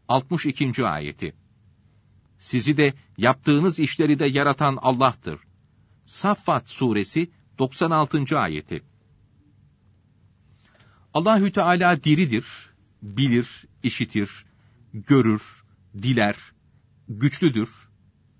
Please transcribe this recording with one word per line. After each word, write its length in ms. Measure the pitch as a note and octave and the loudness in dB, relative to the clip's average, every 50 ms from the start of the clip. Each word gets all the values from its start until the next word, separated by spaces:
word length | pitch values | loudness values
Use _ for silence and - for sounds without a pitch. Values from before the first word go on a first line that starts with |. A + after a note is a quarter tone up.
| _ | _
altmış 380 | - B2 C3+ C3 - F3 - - | 0 0 0 0 -2 -4 -4 -2
ikinci 400 | D3 C3+ - D3 C3 A#2 C3+ A#2+ | -2 -2 -2 -2 -2 -2 -2 -2
ayeti. 500 | G2 D2+ D2+ D2 D2 - - - D2+ - _ _ _ _ _ _ _ _ _ _ _ _ _ _ _ _ _ _ _ _ _ | -2 -2 -4 -6 -8 -10 -10 -10 -10 -10 _ _ _ _ _ _ _ _ _ _ _ _ _ _ _ _ _ _ _ _ _
Sizi 380 | - - - B2 G#2+ D3 D3 | -10 -4 -4 -2 0 0 2
de 160 | D3 D3 C#3 C3+ - - _ _ | 2 2 0 0 -4 -16 _ _
yaptığınız 640 | - G#2 B2+ C3 - - D#3 D3 C#3+ F3 F#3+ D#3+ - | 0 2 2 2 2 2 2 2 2 2 0 0 -2
işleri 400 | D3+ - - - D#3 D3 D3 C#3 | -4 -4 -2 0 0 0 2 0
de 60 | D3+ | 0
yaratan 520 | C#3+ C3 C#3 C#3+ C#3+ C#3 - D3+ C#3 C3+ B2+ | 0 0 0 0 0 0 0 0 -2 -2 0
Allah'tır. 580 | - C3 C3 A#2+ C3+ B2 G#2+ - - F2 D2+ - _ _ _ _ _ _ _ _ _ _ _ _ _ | 0 0 2 2 2 0 0 -2 -12 -12 -12 -14 _ _ _ _ _ _ _ _ _ _ _ _ _
Saffat 640 | - - - - G3+ G3+ - - F3+ D3+ A#2+ - - | -18 -10 -4 -2 -2 -2 -2 -2 -2 -2 -2 -4 -8
suresi 640 | - - C3+ A#2+ G#2 G#2 F#2+ - - D#3+ E3+ E3+ _ _ _ _ _ - | -6 -2 -2 0 0 0 -2 -2 -2 -4 -4 -4 _ _ _ _ _ -4
doksan 320 | C3 C3 - - E3+ E3 | -4 -4 -2 -2 -2 0
altıncı 480 | E3 D#3 D3+ - - D3+ C3+ - D#3 C#3 | 2 0 0 0 0 -2 -2 0 0 0
ayeti. 440 | G#2 E2+ D2+ D2+ - - F2 D2 - _ _ _ _ _ _ _ _ _ _ _ _ _ _ _ _ _ _ _ _ _ _ _ _ _ _ _ _ _ _ _ _ _ _ _ _ _ _ _ _ _ _ _ _ _ - | 0 -2 -4 -6 -8 -10 -12 -12 -12 _ _ _ _ _ _ _ _ _ _ _ _ _ _ _ _ _ _ _ _ _ _ _ _ _ _ _ _ _ _ _ _ _ _ _ _ _ _ _ _ _ _ _ _ _ -4
Allahü 380 | D3+ E3+ G#3+ A3 G3+ G3 G3 | -2 2 2 2 2 2 0
Teala 520 | - - E3+ F3 F3+ F3 F3+ F3+ F3 C#3 - | 0 0 2 2 2 4 4 2 2 2 2
diridir, 420 | D3+ D3+ D#3+ F3+ C3+ A2 A2 - - - - - - _ _ _ _ _ - | 2 4 4 2 0 0 -4 -4 -6 -16 -20 -20 -20 _ _ _ _ _ -20
bilir, 640 | - G#2 G2 A#2 C#3 C3+ A#2+ A#2+ A#2+ - - - - _ _ _ - | -16 -8 -4 -2 0 2 2 0 0 -2 -8 -20 -20 _ _ _ -6
işitir, 640 | A#2+ - - B2+ - - G#2+ G2+ - - - - _ _ _ _ _ _ _ _ _ - | -6 -4 -4 -6 -4 -2 -4 -4 -4 -8 -18 -20 _ _ _ _ _ _ _ _ _ -18
görür, 720 | A2 - - C#3+ C3 A2+ A2+ G#2+ G#2+ - - - - _ _ _ _ _ _ - G2 | -6 0 2 4 4 6 4 2 0 -2 -10 -20 -20 _ _ _ _ _ _ -14 -6
diler, 340 | G#2 B2+ B2+ A#2 G#2 G#2 G2+ - - - _ _ _ _ _ _ _ _ _ _ _ | -4 -2 0 2 0 0 -2 -6 -12 -20 _ _ _ _ _ _ _ _ _ _ _
güçlüdür, 640 | - A2 G#2 C3+ C#3+ - - F#3 D3+ A2+ G#2+ A2+ - - - - _ _ _ _ _ _ _ _ _ _ | -14 -6 -2 -2 -2 0 2 0 0 0 0 -4 -6 -8 -20 -20 _ _ _ _ _ _ _ _ _ _